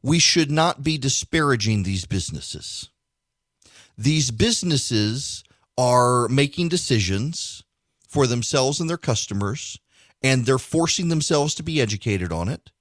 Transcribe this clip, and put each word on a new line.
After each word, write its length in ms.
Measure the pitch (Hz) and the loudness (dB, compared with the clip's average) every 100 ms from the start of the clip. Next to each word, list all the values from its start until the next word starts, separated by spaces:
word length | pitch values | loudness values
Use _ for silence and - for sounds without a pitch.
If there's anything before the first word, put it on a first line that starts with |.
We 160 | 127 170 | 2 4
should 320 | - 170 147 | 4 4 2
not 320 | 151 170 - | 2 2 0
be 140 | 143 156 | -2 -2
disparaging 840 | 131 - - 165 147 120 104 107 | -2 -2 -2 0 2 2 2 0
these 220 | 92 95 | 0 -4
businesses. 840 | - 98 - 73 - - - - - _ _ _ _ _ _ _ _ - _ - | -2 -4 -4 -10 -12 -12 -12 -14 -14 _ _ _ _ _ _ _ _ -20 _ -2
These 340 | 120 156 127 | 0 2 0
businesses 1120 | 110 220 220 180 143 - 110 104 123 - - _ _ _ - | 2 2 2 0 -2 0 0 0 -2 -8 -12 _ _ _ 0
are 500 | 127 123 123 123 117 | 4 6 6 4 2
making 420 | 131 143 170 170 | 2 2 0 -2
decisions 920 | 180 - 117 90 98 139 170 - - _ _ _ _ _ | -2 2 0 2 -2 -2 -6 -10 -12 _ _ _ _ _
for 180 | 143 | 0
themselves 540 | 127 120 113 143 131 147 | 2 2 0 0 0 0
and 100 | 160 | -4
their 80 | 170 | -4
customers, 800 | - 110 - 101 101 135 - - _ _ _ _ | -2 -2 -2 -4 -4 -6 -10 -16 _ _ _ _
and 220 | 131 131 | 0 2
they're 120 | 117 131 | 2 0
forcing 520 | - 165 165 - 170 | 2 0 0 0 0
themselves 440 | 160 - 151 147 | 0 2 0 0
to 80 | - | -4
be 160 | 160 156 | -4 -2
educated 520 | 110 104 113 98 90 | 0 -2 -2 -2 -2
on 180 | 82 90 | -4 -4
it. 220 | 143 - _ | -6 -12 _